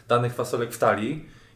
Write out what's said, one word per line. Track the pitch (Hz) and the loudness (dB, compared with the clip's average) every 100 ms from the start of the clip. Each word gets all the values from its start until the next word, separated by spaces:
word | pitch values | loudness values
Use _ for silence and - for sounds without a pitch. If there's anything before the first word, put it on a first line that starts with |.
| - | 0
danych | 120 120 | 2 2
fasolek | 120 117 117 117 | -2 -2 -2 -4
w | - | 2
talii, | 117 104 113 156 - - - | 2 2 -2 -6 -10 -20 -20